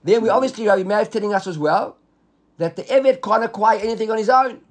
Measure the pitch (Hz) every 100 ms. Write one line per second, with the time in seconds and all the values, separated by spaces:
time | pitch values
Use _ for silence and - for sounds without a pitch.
0 | 160 226 220 220 262 240 214 190 185 208
1 | 214 226 208 202 190 160 151 180 - -
2 | _ _ _ _ _ _ 165 165 - 269
3 | 269 262 202 220 226 208 208 214 220 226
4 | 220 220 208 262 262 202 _